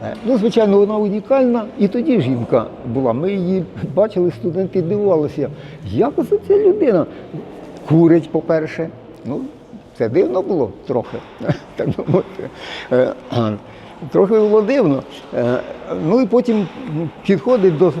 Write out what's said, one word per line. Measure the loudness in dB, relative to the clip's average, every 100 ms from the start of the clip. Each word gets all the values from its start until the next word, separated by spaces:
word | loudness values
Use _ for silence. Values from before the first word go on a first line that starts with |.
Е, | -10 -8 0
ну, | 2
звичайно, | 2 2 4 4
вона | 4 2
унікальна. | -2 -2 0 2 4 2 -4 0
І | 0
тоді | 0 2 2
жінка | 2 -2 0 0 0 -8 -6
була. | -2 0
Ми | 0 -2
її | -2 -2 -2 -4 -8 -6
бачили, | 0 0 2 0
студенти | 0 -6 -4 -2 -2
дивувалися, | -2 0 2 2 0 -4 -6 -6 -16 -14 -8
як | 0 0 0
оце | 0 -2 2
ця | 4
людина | 4 4 4 2 0 -6 -16 -16 -16 -18 -18 -18 2
курить, | 6 6 6 2
по-перше. | -6 0 -2 -2 -6 -8 -10 -20 -16
Ну, | -8 -8 -8 -14 -20 -20 -20 -4
це | 0
дивно | 2 2 0
було | -2 -2 -2 -4 -4
трохи, | -4 -2 -10 -14 -12
<laughs> | -4 -4 -4 -6
так | -4
би | -4 0
мовити. | 0 0 -10 -12 -12 -14 -14 -2
Е, | 2 2 -2 -6 -2 -2 -4 -10 -20 -20 -16 -4
трохи | 0 4
було | 4 4 4
дивно. | 2 2 2 0 -4 -16 -8
Е, | -2 0 -2 -4 -12 -8 -4 2
ну, | 2
і | 4
потім | 2 2 0 -2 -6 -8 -6 -6 -8 0
підходить | 0 2 4 4 4
до | 2 2